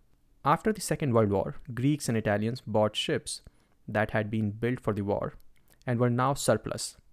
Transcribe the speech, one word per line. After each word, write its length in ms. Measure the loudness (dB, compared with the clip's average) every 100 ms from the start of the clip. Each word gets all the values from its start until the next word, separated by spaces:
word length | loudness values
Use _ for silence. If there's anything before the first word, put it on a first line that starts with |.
| _ _ _ _ 0
After 260 | 2 2
the 80 | -2
Second 340 | -2 -2 2
World 180 | 4 4
War, 240 | 2 -2 -6 -8
Greeks 340 | 0 0 0 0
and 100 | 0
Italians 440 | 2 0 0 -4 -2
bought 300 | 2 2 0
ships 460 | -2 -2 -4 -12 -14 -20 _ _ -4
that 220 | -2 0
had 200 | 0 -2
been 200 | 0 -2
built 280 | -2 -2 -2
for 140 | -2
the 80 | -2
war 300 | 0 -2 -2 -8 -20 -20 _ -14 -4
and 140 | 0
were 100 | 2
now 240 | 2 0
surplus. 600 | 0 2 2 0 -8 -8 -12 -20